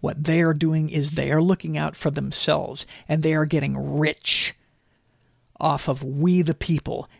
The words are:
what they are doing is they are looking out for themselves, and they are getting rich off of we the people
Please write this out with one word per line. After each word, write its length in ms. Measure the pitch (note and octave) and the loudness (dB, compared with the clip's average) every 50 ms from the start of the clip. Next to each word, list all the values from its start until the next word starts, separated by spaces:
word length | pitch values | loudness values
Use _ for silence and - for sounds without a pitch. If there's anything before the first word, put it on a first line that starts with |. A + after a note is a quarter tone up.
what 240 | D3+ D3+ - D3 D3+ | -6 -6 -4 -2 0
they 180 | E3 D#3+ E3+ | 2 2 4
are 100 | E3 E3 | 4 4
doing 380 | D#3 D3 E3 D#3 D#3+ D#3 D#3 D3+ | 2 2 2 0 2 0 0 0
is 220 | - D3+ C#3+ D3 | 0 -2 -2 -2
they 200 | D#3+ C#3+ C3+ C3+ | -2 -2 0 2
are 80 | D3+ D#3+ | 2 4
looking 380 | E3+ F#3 F#3 - - D#3+ D3+ D3+ | 4 4 2 0 -2 -4 -4 -4
out 180 | D3+ D#3 E3 | -4 -4 -4
for 140 | - - D#3 | -4 -4 -2
themselves, 760 | C#3+ C#3 C3+ C#3 - - - D#3 D3+ D3+ - - C#3 - - - - - - - | -2 -2 -4 -4 -4 -2 0 0 0 0 0 -4 -8 -12 -14 -16 -18 -12 -4 -2
and 140 | D3+ D#3+ | 0 2
they 100 | D3+ D#3 | 2 2
are 140 | D#3 D#3 D#3 | 2 2 2
getting 500 | D3 E3 D3 C#3 C#3 C3+ C3+ C#3 C#3+ C#3+ D3 | 2 0 0 0 0 -4 -4 -4 -2 0 0
rich 560 | D#3 D3+ - - - - - - - - - _ _ _ _ _ _ _ _ _ _ _ _ _ _ _ _ _ _ _ _ - | 0 0 0 -2 0 0 2 2 0 -2 -4 _ _ _ _ _ _ _ _ _ _ _ _ _ _ _ _ _ _ _ _ -2
off 300 | - D#3 C#3+ C#3+ - D3 | 0 0 0 0 -2 -4
of 160 | C3 C3+ C3+ | -4 -4 -4
we 380 | C3 C#3 C#3+ E3 F3+ F3+ F3+ | -6 -2 0 2 4 4 4
the 120 | D#3+ D#3+ D#3 | 2 0 -2
people 540 | - - - D#3+ C#3 - - A#2+ - - - _ | -2 -2 -2 -2 -2 -2 -4 -8 -8 -10 -12 _